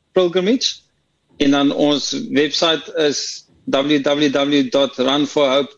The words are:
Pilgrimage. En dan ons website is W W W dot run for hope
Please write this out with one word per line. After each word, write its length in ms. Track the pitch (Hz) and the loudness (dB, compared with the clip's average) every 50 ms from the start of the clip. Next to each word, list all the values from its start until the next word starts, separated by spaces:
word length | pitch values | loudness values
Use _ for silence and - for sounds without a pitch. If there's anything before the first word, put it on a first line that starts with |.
| _ _ - | _ _ 0
Pilgrimage. 680 | 185 185 175 165 185 180 196 247 254 - - - - _ _ _ _ _ _ _ _ _ _ _ - | 0 0 2 0 0 0 0 0 0 0 -4 -6 -8 _ _ _ _ _ _ _ _ _ _ _ -2
En 120 | 143 143 | 0 2
dan 200 | 143 143 143 143 | 2 2 2 0
ons 400 | - - 151 147 147 139 - - - 139 - - | 2 2 0 0 0 0 -2 -4 -6 -8 -6 -2
website 640 | 131 131 147 151 - - 180 165 160 147 - - - 170 | 0 0 0 0 0 -2 0 0 0 -2 -4 -6 -4 -2
is 460 | 156 147 131 - - - - - - _ _ _ - | 0 0 0 -2 -6 -10 -12 -14 -18 _ _ _ -8
W 320 | - 131 135 139 147 151 143 135 | -2 0 0 2 2 2 0 2
W 260 | 147 143 143 151 143 | 0 0 2 2 2
W 380 | 131 143 139 143 147 143 135 123 | 2 0 0 2 2 2 0 2
dot 280 | - 139 139 131 - - | 0 0 0 0 -2 -2
run 280 | 127 131 135 147 147 | -2 0 0 0 -2
for 220 | 139 - 151 147 135 | 0 0 0 0 2
hope 240 | 131 143 143 - - | 2 0 -2 -2 -6